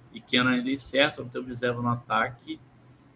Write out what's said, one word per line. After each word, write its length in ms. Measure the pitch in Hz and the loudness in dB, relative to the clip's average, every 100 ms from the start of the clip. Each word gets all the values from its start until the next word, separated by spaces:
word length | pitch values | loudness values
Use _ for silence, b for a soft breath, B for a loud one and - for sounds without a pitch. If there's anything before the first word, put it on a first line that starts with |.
| - | -20
e 80 | 113 | -18
Keno 300 | - 127 127 | 0 2 4
ainda 200 | 123 123 | 2 0
incerto, 520 | 135 - 131 147 147 | -4 0 2 2 2
não 60 | 120 | -10
temos 200 | 127 127 | -8 -8
reserva 320 | 120 123 120 | -2 -2 0
no 80 | 120 | 0
ataque. 720 | 120 - 110 123 123 - 160 - - - - - | -2 0 0 0 -4 -14 -14 -16 -20 -20 -20 -20